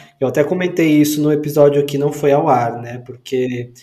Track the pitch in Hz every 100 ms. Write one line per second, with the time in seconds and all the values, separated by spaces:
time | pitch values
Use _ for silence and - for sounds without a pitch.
0 | - - 127 151 147 185 180 170 160 151
1 | 147 151 151 151 147 151 143 143 143 143
2 | 147 - 147 143 156 123 117 117 120 120
3 | - 120 - 131 127 123 120 -